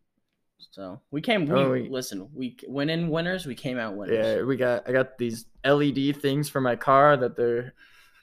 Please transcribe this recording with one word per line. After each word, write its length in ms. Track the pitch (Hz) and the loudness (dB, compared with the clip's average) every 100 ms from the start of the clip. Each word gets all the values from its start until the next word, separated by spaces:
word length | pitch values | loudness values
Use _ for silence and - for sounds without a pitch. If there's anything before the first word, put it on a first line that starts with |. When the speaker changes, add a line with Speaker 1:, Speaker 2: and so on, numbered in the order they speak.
| _ _ _ _ _ _ - | _ _ _ _ _ _ -20
Speaker 1:
So 280 | - 95 95 - | -16 -14 -14 -10
we 100 | 143 | -4
came. 240 | 170 214 147 | 0 0 2
We, 60 | |
Speaker 2:
Oh, 160 | 135 135 | 2 2
we 160 | 127 120 | 0 -2
Speaker 1:
listen. 400 | 131 123 98 101 | -6 -8 -10 -12
We 220 | 143 127 - | -10 -10 -10
c-, 60 | - | -10
went 220 | 135 147 | -4 -2
in 180 | 165 170 | -2 -2
winners. 380 | 160 175 185 151 | -2 -2 -4 -8
We 80 | |
came 240 | 117 131 127 | -8 -6 -6
out 180 | 113 101 | -6 -8
winners. 200 | 98 110 110 107 | -2 0 2 0
Speaker 2:
Yeah, 40 | |
we 140 | 117 127 | 0 0
got. 300 | 123 120 - | 0 0 0
I 40 | |
got 240 | 131 127 - | 0 0 -4
these 300 | 120 113 - _ | -6 -6 -12 _
L 180 | 135 147 | 2 4
E 80 | 147 | 2
D 200 | 139 139 | 2 0
things 360 | 143 139 139 147 | 0 0 0 -2
for 100 | 143 | -2
my 160 | 127 117 | 0 0
car 400 | - 135 147 143 | 4 6 8 6
that 180 | 120 - | 2 0
they're 360 | 120 117 127 - - - _ _ | 0 0 -4 -14 -20 -20 _ _